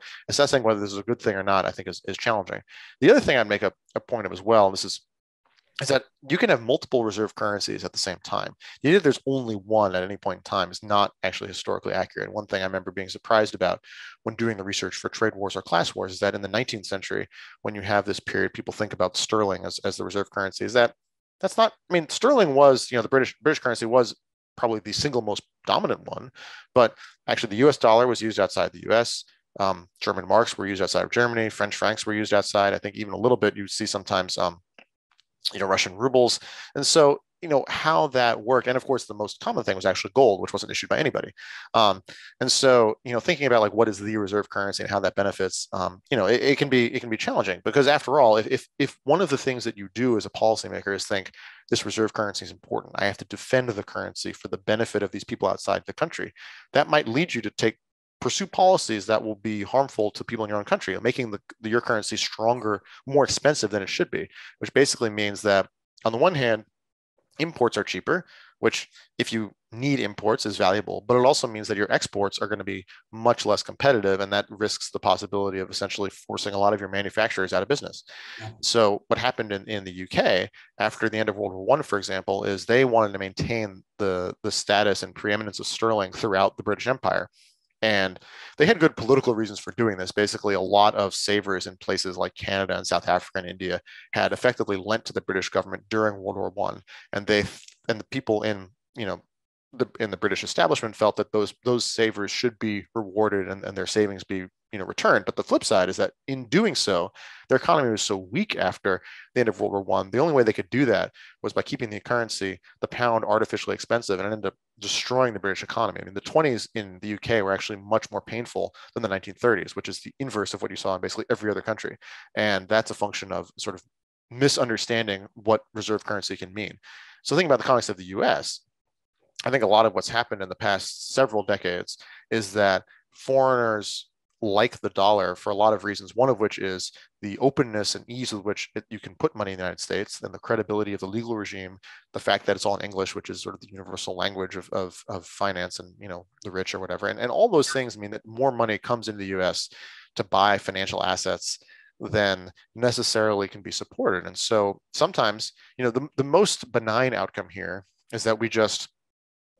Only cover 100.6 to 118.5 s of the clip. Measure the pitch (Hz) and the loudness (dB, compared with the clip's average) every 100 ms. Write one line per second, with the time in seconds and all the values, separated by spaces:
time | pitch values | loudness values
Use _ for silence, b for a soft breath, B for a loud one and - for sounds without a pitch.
100.6 | 175 147 113 - 107 - 104 107 101 - | 2 2 -2 0 0 0 -2 -2 -2 -2
101.6 | 123 120 - - 110 101 98 - 123 107 | 0 0 0 0 0 0 -6 -2 -2 -2
102.6 | 110 101 87 113 98 98 107 101 92 98 | -4 -4 -6 -8 -4 0 2 0 -2 -6
103.6 | 98 98 92 107 104 95 - 95 92 _ | -8 -6 -2 0 0 -2 -8 -8 -8 _
104.6 | _ 101 95 - 220 123 101 - - 269 | _ -10 -8 0 4 4 2 -4 0 0
105.6 | - 101 92 92 95 - - 135 117 156 | 2 2 2 0 -2 -4 -8 -8 0 2
106.6 | 220 131 - 90 92 B B B - 127 | 2 0 0 0 -2 B B B 0 2
107.6 | - 165 123 104 - 98 92 131 214 - | 4 4 2 0 -2 -4 -4 -4 -4 -2
108.6 | 92 - 101 92 B B B 127 113 101 | -2 0 -2 -2 B B B 0 0 0
109.6 | 104 98 95 95 95 113 165 139 110 104 | -2 -2 0 -2 0 0 4 4 4 0
110.6 | 95 123 131 95 95 B B B 107 - | -2 0 2 2 0 B B B -4 -4
111.6 | - 139 117 104 - 120 113 - 98 92 | -4 -6 -8 -8 -4 -2 -2 -4 -6 -8
112.6 | b b - - 120 113 104 107 110 107 | b b -10 -2 0 0 2 0 0 -4
113.6 | - 95 - 117 113 92 101 110 98 - | -4 -6 -2 -4 -2 -4 -4 -4 -6 -8
114.6 | _ _ 101 - - 127 127 101 98 92 | _ _ -6 -6 -2 0 0 -2 -6 -6
115.6 | 101 113 107 87 92 98 - 156 156 110 | -6 -4 -4 -4 -12 -12 -2 0 2 -2
116.6 | - 110 98 92 104 104 - 117 98 95 | -6 -8 -10 -10 -10 -8 -2 0 0 -2
117.6 | - 101 101 107 - 104 - 113 120 | -4 -10 -2 -2 -2 -8 -8 -10 -8